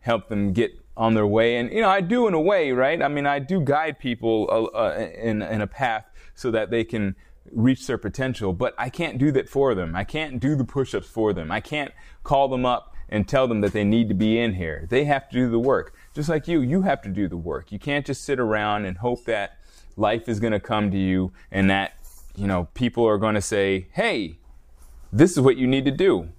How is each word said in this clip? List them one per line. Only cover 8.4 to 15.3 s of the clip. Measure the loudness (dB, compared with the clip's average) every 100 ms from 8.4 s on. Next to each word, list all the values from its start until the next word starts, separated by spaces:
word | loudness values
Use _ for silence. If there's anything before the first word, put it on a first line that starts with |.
| -4
but | -2 -4 -4
I | -8
can't | -6 -6 0
do | 2
that | 2 0
for | 0 0
them. | 0 -2 -4
I |
can't | -4 -6 -6 -4
do | -2 0
the |
push-ups | -2 -2 -2 -4 -6
for | -2 0
them. | 0 -4
I | -6
can't | -6 -8 -8 -12 -20 -16
call | 0 2 2
them | 2 0
up | 0 -4 -14 -4
and | -2 0
tell | 2 2
them | 2
that | 0
they | 2
need | 2 2 2
to |
be | 2 2 2
in | 0
here. | -2 -6 -6 0
They | 0 2
have | 0
to | -2